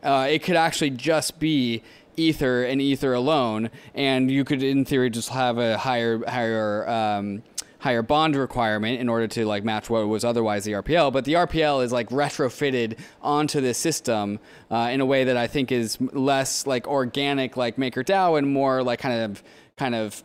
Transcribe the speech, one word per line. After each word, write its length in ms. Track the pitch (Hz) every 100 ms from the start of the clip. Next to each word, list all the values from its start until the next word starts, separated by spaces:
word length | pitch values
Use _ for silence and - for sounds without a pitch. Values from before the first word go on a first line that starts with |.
Uh, 240 | 143 139 135
it 140 | 156
could 140 | - 165
actually 340 | 165 - 151
just 480 | 127 151 160 - -
be 420 | 156 151 123 113 - - - -
Ether 480 | 160 151 135 123
and 160 | 123 135
Ether 340 | 139 131 139
alone, 580 | 123 127 156 123 107 113 - - -
and 340 | 139 131 131
you 140 | 139
could, 180 | 135 139
in 240 | 135 139 131
theory, 240 | 139 127
just 200 | 113 110
have 280 | 127 127 117
a 220 | 117 110
higher, 440 | 135 123 117 113 117
higher, 580 | 123 113 113 107 104 -
um, 540 | 117 107 104 101 101 - - - -
higher 240 | 139 120
bond 320 | 113 147 160 139
requirement 680 | 127 127 113 107 110 123
in 80 | 123
order 180 | 117 113
to, 180 | 117 107
like, 160 | 104
match 260 | 107 107 -
what 180 | 113 104
was 160 | 107
otherwise 400 | 120 117 110 104
the 120 | 101 101
R 80 |
P 120 | 98 165
L. 140 | 143
But 160 | 127 127
the 80 |
R 140 | 165 175
P 160 | 160
L 180 | 151 143
is, 100 | 123
like, 180 | 123 107
retrofitted 920 | 131 143 - 135 - 143 127 113 113 - -
onto 380 | - 147 151 151
this 180 | 131 117
system, 600 | 165 - - 110 101 104 - - -
uh, 200 | 113 117
in 100 | 135
a 60 | 131
way 160 | 135
that 140 | 127 123
I 100 | 117
think 240 | 147 127
is 260 | 123 113 -
m-, 120 | 127
less, 540 | 139 131 135 131 - 139
like, 200 | 127 -
organic, 720 | 139 127 143 143 139 127 -
like 200 | 120 113
MakerDAO, 600 | 135 123 127 196 180 156
and 100 | 139
more, 360 | 139 139 131
like, 160 | 127 120
kind 320 | 139 117 110
of, 120 | 98 - - - -
kind 200 | 135 117
of, 280 | 107 -